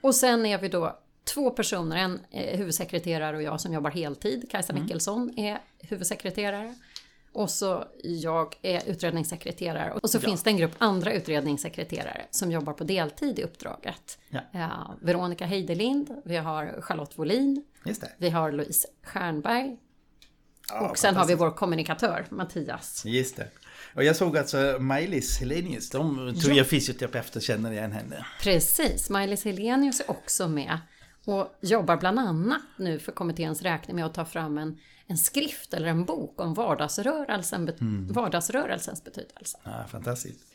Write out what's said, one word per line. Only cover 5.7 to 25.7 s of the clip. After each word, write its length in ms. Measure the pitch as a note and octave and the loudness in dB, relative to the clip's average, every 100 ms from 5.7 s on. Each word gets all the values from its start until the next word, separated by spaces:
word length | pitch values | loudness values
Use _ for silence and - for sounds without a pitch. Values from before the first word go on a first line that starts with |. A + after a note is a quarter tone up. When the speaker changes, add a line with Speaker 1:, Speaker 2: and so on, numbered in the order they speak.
| _ | _
Speaker 1:
huvudsekreterare. 960 | - G3 F3+ G3+ F#3+ F3+ G3+ G3+ A3 B3 - - - _ _ | -8 -4 -4 -4 -4 -2 -2 -4 -8 -12 -16 -18 -18 _ _
Och 160 | - G#3 | -4 -2
så 360 | - G3 F3 - - | 0 0 0 -4 -10
jag 520 | - E3 D#3+ D#3+ D#3 - | -6 -2 0 0 0 -4
är 280 | F#3 F3 - | -2 0 0
utredningssekreterare. 1000 | E3+ F3 E3+ G3+ E3 - - F3 D#3+ D#3 | -2 0 0 -2 -4 -8 -6 -4 -2 -2
Och 180 | G#3 A3 | 0 2
så 80 | - | 4
Speaker 2:
Ja. 40 | |
Speaker 1:
finns 220 | - F3+ | 2 2
det 60 | A3 | 4
en 80 | G3+ | 4
grupp 140 | E3 - | 4 4
andra 360 | A3 F#3+ F#3 | 2 4 2
utredningssekreterare 1080 | G#3+ - D3 C#3+ C#3+ E3+ - D#3+ D3 - - - | 0 2 0 2 -2 -4 -6 -6 -6 -6 -8 -4
som 200 | - F3+ | -2 0
jobbar 220 | E3 D3 | 0 -2
på 100 | - | -4
deltid 560 | E3 F#3+ D3+ - C#4+ - | 0 0 0 0 -2 -2
i 40 | |
uppdraget. 760 | D#3+ - - - - - - - _ | -6 -8 -12 -8 -10 -10 -16 -18 _
Speaker 2:
Ja. 100 | C#3 - | -8 -6
Speaker 1:
Eh, 380 | F3+ D#3+ - - - | -6 -6 -6 -10 -2
Veronica 440 | D#3+ F3 F3+ F3 | 2 2 0 -2
Heidelind, 760 | E3+ G3 E3+ E3+ A#3 C#4 C#4+ A#3+ | -2 -2 -2 0 2 2 -2 -8
vi 120 | - E3+ | -4 -4
har 440 | D#3+ D#3 D3+ - | -2 -4 -4 -8
Charlotte 360 | - D#3+ C#3+ - | -6 -6 -6 -4
Wåhlin, 460 | D#3 A#3 C#4 C#4 - - | 2 4 4 2 -4 -10
Speaker 2:
Just 160 | - G#3+ | -8 -6
det. 100 | - - | -8 -2
Speaker 1:
vi 120 | F3 | 2
har 220 | E3 D#3+ | 2 2
Louise 360 | D3 - - E3+ _ | 0 0 0 -2 _
Stjernberg. 720 | - G3+ F3+ D3+ D3 A#3+ C4+ A#3+ _ _ _ _ - _ _ _ - | -8 -4 -2 0 0 0 0 -8 _ _ _ _ -20 _ _ _ -8
Speaker 2:
Ja, 200 | G#3+ G3+ | -2 0
Speaker 1:
Och 80 | - | 4
sen 180 | G3+ | 4
har 60 | F#3+ | 6
vi 80 | E3+ | 6
Speaker 2:
fantastiskt. 80 | E3+ | 6
Speaker 1:
vår 100 | E3 | 4
kommunikatör, 720 | E3 F#3 D#3+ E3 D#3+ A#3 E3+ - | 2 0 0 -2 0 0 0 -6
Mattias. 760 | - F3+ F3+ C#3+ - - - | -6 -4 -4 -6 -8 -8 -8
Speaker 2:
Just 300 | A2 B2 B2+ | 0 0 0
det. 120 | - - - - - - | -6 -12 -12 -20 -20 -10
Och 80 | - | 4
jag 120 | C#3+ | 6
såg 220 | D#3+ F3+ D3+ | 6 4 4
alltså 400 | C#3 C#3 C#3 C3+ | 2 4 4 4
Maj-Lis 600 | C3 C#3 F3 D#3 - - | 2 2 2 0 0 -2
Helenius, 500 | B2+ D#3+ F3 | 0 -2 -2